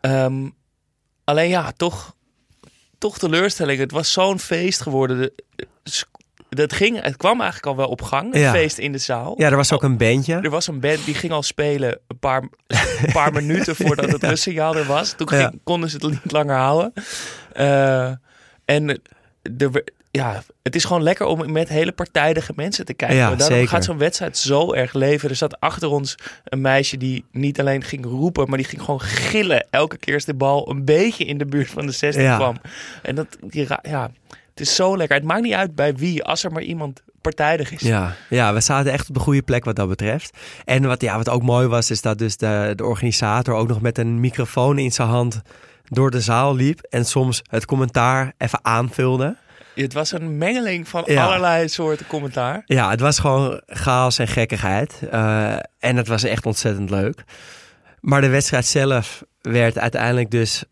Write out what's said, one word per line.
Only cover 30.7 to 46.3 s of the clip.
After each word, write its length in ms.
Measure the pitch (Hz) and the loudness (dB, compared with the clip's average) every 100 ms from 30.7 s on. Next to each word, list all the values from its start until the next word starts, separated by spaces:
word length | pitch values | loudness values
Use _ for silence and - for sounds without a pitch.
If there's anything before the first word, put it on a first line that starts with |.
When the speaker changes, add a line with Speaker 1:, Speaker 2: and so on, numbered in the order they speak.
| 139 | -2
Speaker 1:
beetje 400 | 139 151 226 - | 2 4 4 0
in 120 | 151 143 | -4 -4
de 80 | |
buurt 240 | 143 143 135 | -2 -2 -2
van 160 | - | -4
de 60 | 143 | -6
zestien 320 | 127 143 143 | -2 -2 4
Speaker 2:
Ja. 120 | 135 | 4
Speaker 1:
kwam. 200 | 120 131 113 - - - - | 4 2 -2 -12 -16 -16 -12
En 140 | - | -6
dat, 120 | 143 180 - | -6 -6 -12
die 240 | 95 151 135 | -10 -6 -4
ra-, 120 | - | -4
ja, 300 | - 151 120 - _ - _ | -4 -6 -6 -10 _ -20 _
het 120 | - 139 | -8 -2
is 80 | |
zo 220 | - 185 190 | 2 2 2
lekker. 200 | 156 139 | 2 0
Het 80 | |
maakt 160 | 156 190 | 2 0
niet 120 | 233 | 0
uit 220 | 190 190 | 0 -2
bij 200 | 147 147 | 0 0
wie, 280 | 131 170 165 | 0 -2 -2
als 200 | - 165 | -2 -4
er 80 | 185 | -4
maar 100 | 160 | -6
iemand 420 | - 165 147 131 _ _ | -6 -6 -8 -10 _ _
partijdig 500 | 160 - 151 165 135 | -6 0 0 0 -2
is. 100 | - | -2
Speaker 2:
Ja, 320 | 123 107 92 92 - | 0 0 0 -6 -2
ja, 240 | 123 110 | 2 2
we 60 | 107 | 2
zaten 300 | - 139 139 | 2 0 0
echt 160 | 135 - | -2 -4
op 40 | |
de 60 | 127 | -2
goede 220 | - 139 | 2 2
plek 240 | - 120 | 2 -2
wat 100 | 117 | 0
dat 140 | 104 98 | -2 -2
betreft. 480 | 95 104 139 - - - - | 0 -2 -2 -6 -18 -20 -14
En 200 | - 131 135 | 0 2 2
wat, 140 | 127 | 0
ja, 160 | 120 104 | -2 -2
wat 120 | 113 | 0
ook 140 | 123 | 2
mooi 240 | 120 120 127 | 4 4 4
was, 240 | 117 113 | 2 0
is 100 | 110 | -2
dat 160 | 117 107 | -2 -2
dus 200 | 113 - | -2 -2
de, 360 | 107 104 104 | -2 0 -2
de 100 | 101 | -2
organisator 680 | - 110 123 110 110 113 127 | -4 0 0 0 0 0 0
ook 120 | 110 117 | 0 0
nog 140 | 110 | 0
met 160 | 117 113 | 0 0
een 220 | 113 117 | 0 0
microfoon 580 | 123 117 117 - 127 143 | 0 0 -2 2 2 2
in 140 | 127 | 0
zijn 160 | - 117 | 0 2
hand 340 | 120 123 110 - - - _ | 2 0 -4 -10 -20 -20 _
door 280 | _ 120 135 | _ 2 2
de 100 | 123 | 2
zaal 340 | 107 | 2